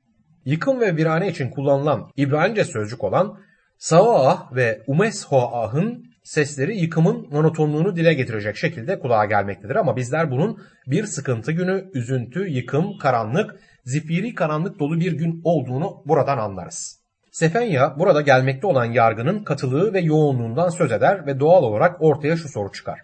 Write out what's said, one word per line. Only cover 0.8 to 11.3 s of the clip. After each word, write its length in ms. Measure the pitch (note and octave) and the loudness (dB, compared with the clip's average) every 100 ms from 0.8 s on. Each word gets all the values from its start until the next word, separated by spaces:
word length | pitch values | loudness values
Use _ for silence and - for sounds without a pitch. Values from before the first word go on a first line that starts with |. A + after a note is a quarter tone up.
ve 160 | A3 D#3 | 2 2
virane 320 | D#3+ D#3+ G3 | 2 0 -2
için 220 | E3 C3 | -4 -6
kullanılan 600 | - C#3 C#3 D3 A#2+ E2+ - | -2 0 2 2 -2 -4 -2
İbranice 480 | C#3 D3+ F3+ G#3+ | 0 2 0 0
sözcük 400 | D#3+ A2+ G#2 B2 | -2 -2 -6 -4
olan 360 | G2 C3 G3+ - - _ _ _ | -2 0 -2 -6 -20 _ _ _
Saoah 760 | - D#3+ A3 G#3 C3+ F#3 - | 2 6 6 6 4 2 -2
ve 280 | B2+ A#2+ G#2+ - | -2 0 -2 -2
Umeshoah'ın 1160 | C#3 A3 - - C3+ A#2+ A#2+ G#2+ C3+ G#3 B3 - _ - | 0 0 -2 0 2 2 -2 -2 -2 -2 -4 -14 _ -6
sesleri 480 | - D3 - D3 A3 | -2 -2 -2 -4 -2
yıkımın 520 | E3 - E3 A#3+ - | -2 2 2 2 -2
monotonluğunu 640 | D3 D#3 - D3+ D3+ F3+ E3+ | 0 2 2 0 0 0 2
dile 180 | E3 | 2
getirecek 420 | D3+ A2+ A2 G#2 G2+ | 2 0 -4 -4 -4
şekilde 420 | D#3+ - A#2 F#3+ | -4 -4 -6 -4
kulağa 260 | B2+ A2+ | 0 2
gelmektedir. 520 | G#2+ G#2 G2 G2 G2+ E3 | 2 2 0 -6 -4 0
Ama 200 | F3 A2+ | 0 -2
bizler 340 | B2 D3+ D#3+ | -2 -2 -2
bunun 320 | B2+ G3 - - _ - | 0 -2 -4 -16 _ -4
bir 180 | D3+ | -4
sıkıntı 480 | G#3+ - - | -4 -6 -4